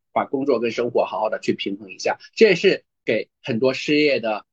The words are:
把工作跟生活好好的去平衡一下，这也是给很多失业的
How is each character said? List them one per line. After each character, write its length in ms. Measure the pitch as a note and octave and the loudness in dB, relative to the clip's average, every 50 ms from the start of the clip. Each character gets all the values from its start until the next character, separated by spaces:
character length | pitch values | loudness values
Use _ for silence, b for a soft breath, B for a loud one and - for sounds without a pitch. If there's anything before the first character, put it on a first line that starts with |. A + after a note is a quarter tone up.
| _ _ - | _ _ -4
把 120 | A2+ G#2 | -4 -2
工 200 | - - C3+ C#3 | -2 -4 -2 0
作 140 | C#3+ B2 A2 | 0 0 0
跟 100 | A#2+ A#2 | 0 -2
生 220 | A2 A#2+ A#2+ B2 | -2 -4 -4 -2
活 140 | B2 - - | 0 0 0
好 140 | - - F#2+ | 0 -2 -2
好 100 | A2 G#2+ | -2 -2
的 100 | G2+ F#2+ | -2 -2
去 140 | - B2 - | -2 -2 -2
平 240 | - - G#2 G2 | -2 -4 -6 -8
衡 140 | G#2 G#2 F#2 | -8 -10 -16
一 60 | F#2 | -12
下， 220 | - - A2+ - B B B _ | -6 -4 -4 -4 B B B _
这 140 | - A3+ G#3 | 4 6 6
也 60 | F3+ | 6
是 300 | E3+ - F#3 C#3+ - - _ _ _ _ | 4 2 2 2 0 -4 _ _ _ _
给 260 | - A#2 G#2 - - _ _ - | -2 -2 -2 -2 -6 _ _ -8
很 140 | - A#2+ | -6 -2
多 160 | A2 C3 C3 C3 | 0 0 0 0
失 220 | - - D#3 D3 | -2 -2 0 2
业 240 | D3 D3+ C#3+ C3 A#2+ | 2 4 2 2 0
的 260 | A2+ A2 G#2+ G2 - _ | 0 -2 -4 -4 -8 _